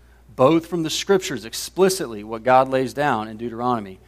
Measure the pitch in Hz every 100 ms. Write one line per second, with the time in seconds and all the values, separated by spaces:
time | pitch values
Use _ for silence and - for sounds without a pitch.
0 | _ _ _ 113 131 165 160 180 156 -
1 | - 190 - 120 110 - - 170 190 190
2 | 135 104 107 113 120 131 135 131 127 123
3 | 147 113 110 110 117 113 123 120 98 95